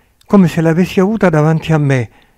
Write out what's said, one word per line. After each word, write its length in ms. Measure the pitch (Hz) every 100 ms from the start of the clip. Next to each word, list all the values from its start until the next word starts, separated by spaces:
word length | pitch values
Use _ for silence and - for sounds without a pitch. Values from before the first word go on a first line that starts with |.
| _ _ -
come 220 | 202 170
se 120 | 170
l'avessi 380 | 165 160 180 -
avuta 300 | 190 220 185
davanti 440 | 160 151 160 -
a 60 | 160
me, 320 | 143 131 110 _ _